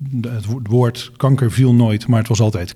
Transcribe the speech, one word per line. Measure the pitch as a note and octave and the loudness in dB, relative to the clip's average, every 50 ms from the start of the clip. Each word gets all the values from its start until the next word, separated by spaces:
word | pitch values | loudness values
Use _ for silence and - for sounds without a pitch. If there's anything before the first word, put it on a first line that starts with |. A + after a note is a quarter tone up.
| D3 C3+ C3+ B2 | -10 -8 -6 -6
d-, | A2 A#2 | -6 -6
het | B2 A2+ G2 | -8 -8 -6
wo-, | G2+ A#2 C3+ | -6 -8 -8
het | A#2+ G2+ | -4 0
woord | A2+ B2 B2 A#2 A#2 - - - - | 0 2 2 0 -2 -6 -16 -16 -6
kanker | _ - C3 C#3 C3+ C3 A2+ | _ 2 2 2 2 2 0
viel | F2 A#2+ C3 B2+ A#2+ | 2 2 4 4 4
nooit, | A#2+ A#2+ A2+ G#2+ G#2 - | 4 4 2 0 -2 0
maar | - A#2+ A2+ | 0 0 0
het | A2 - | 0 0
was | A#2 G2+ | 0 2
altijd | A2 A2 G#2 F2+ F2 D#2+ - | 2 0 0 -2 -8 -8 -10